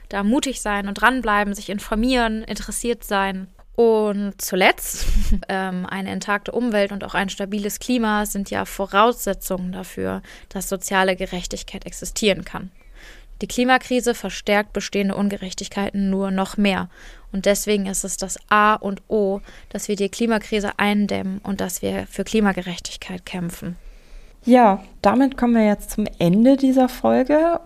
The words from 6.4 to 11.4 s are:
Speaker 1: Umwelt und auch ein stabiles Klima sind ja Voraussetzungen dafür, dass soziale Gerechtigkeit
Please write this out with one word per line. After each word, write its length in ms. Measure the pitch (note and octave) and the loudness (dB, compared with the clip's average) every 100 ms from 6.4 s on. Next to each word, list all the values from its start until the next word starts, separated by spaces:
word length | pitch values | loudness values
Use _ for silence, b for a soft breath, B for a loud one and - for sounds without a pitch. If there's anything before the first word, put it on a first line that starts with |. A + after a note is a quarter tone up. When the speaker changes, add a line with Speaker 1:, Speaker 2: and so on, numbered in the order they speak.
| - | -2
Speaker 1:
Umwelt 400 | - B3 G#3 G3+ | -4 0 2 0
und 120 | G3+ | -2
auch 120 | - - | -4 -2
ein 140 | G3 | -2
stabiles 500 | - G3 G#3 G3+ - | -4 -6 -4 -4 -6
Klima 480 | - B3 A3 G#3 G#3 | -2 0 2 0 -2
sind 240 | G3 G3 | -4 -4
ja 140 | G3 F#3+ | -4 -4
Voraussetzungen 1080 | - G3 G3 A3+ A#3+ - F#3+ - F#3 F3+ | -6 -2 2 2 2 -4 -4 -4 -6 -6
dafür, 500 | F#3 F#3 - - F#3+ B B - | -8 -10 -6 -6 -6 B B -14
dass 200 | F#3+ - | -10 -6
soziale 460 | F#3+ - G3 F#3+ F#3 | -6 -2 0 2 0
Gerechtigkeit 720 | F#3+ F3+ | -4 -6